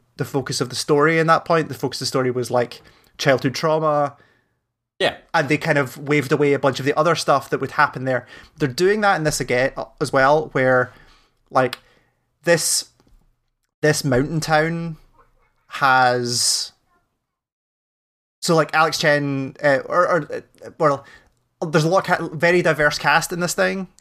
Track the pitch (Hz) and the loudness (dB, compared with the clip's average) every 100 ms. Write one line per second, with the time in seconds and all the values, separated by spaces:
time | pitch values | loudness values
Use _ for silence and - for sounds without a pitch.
0 | _ - 135 139 123 135 123 120 - 147 | _ -10 -6 -4 -4 -4 -4 -4 0 2
1 | 151 165 160 165 - 165 151 127 135 - | 4 2 2 2 2 0 0 -6 -6 -6
2 | 131 139 127 123 120 127 120 - - _ | -4 -2 -2 -2 -2 -2 -2 -6 -20 _
3 | _ - - 127 139 120 165 156 156 147 | _ -4 2 2 0 -2 -2 0 0 0
4 | 143 135 _ _ _ _ _ _ _ _ | -2 -6 _ _ _ _ _ _ _ _
5 | 175 - _ 165 143 147 165 147 131 - | -4 -4 _ -2 0 0 0 0 -2 -6
6 | 143 147 131 147 147 139 139 123 135 143 | -2 -2 0 0 2 2 0 0 -2 0
7 | 156 156 - 143 - 139 135 - 143 135 | 0 0 0 0 0 -6 -4 0 -2 -2
8 | 131 127 - - - - 147 123 180 220 | -4 -4 -6 -16 -20 -6 -4 0 0 2
9 | 202 180 151 143 123 123 131 - - _ | 2 0 -2 -4 -2 0 0 -4 -12 _
10 | 131 135 135 156 151 143 131 127 123 - | -2 2 4 2 0 0 2 2 0 -6
11 | - _ _ _ _ 135 127 - _ _ | -20 _ _ _ _ 0 0 -4 _ _
12 | _ _ _ _ - 170 - - - _ | _ _ _ _ 0 0 0 -4 -6 _
13 | _ _ _ _ _ _ _ _ 151 151 | _ _ _ _ _ _ _ _ 0 0
14 | 151 123 147 160 156 156 160 165 170 160 | 0 0 0 -4 0 0 0 -4 -8 -10
15 | _ _ _ _ _ _ _ - 139 131 | _ _ _ _ _ _ _ -2 2 4
16 | 127 123 123 117 - - - - _ _ | 4 2 -2 -2 -2 -2 -6 -14 _ _
17 | _ _ _ _ _ _ _ _ _ _ | _ _ _ _ _ _ _ _ _ _
18 | _ _ _ _ - 160 147 156 160 151 | _ _ _ _ 0 2 2 2 2 2
19 | 160 147 143 139 135 - 147 135 - 170 | 2 2 2 -4 -6 -2 2 2 2 0
20 | 175 175 147 - - _ 110 - 156 139 | 2 0 -2 -10 -12 _ -20 -2 0 0
21 | - - _ _ _ _ 175 160 156 185 | -4 -20 _ _ _ _ -2 0 2 0
22 | 175 175 170 156 170 180 170 151 147 151 | 0 -2 -2 -2 2 2 2 2 0 0
23 | 151 156 160 180 175 - 185 190 185 _ | 2 2 0 -4 -4 -2 -2 -4 -10 _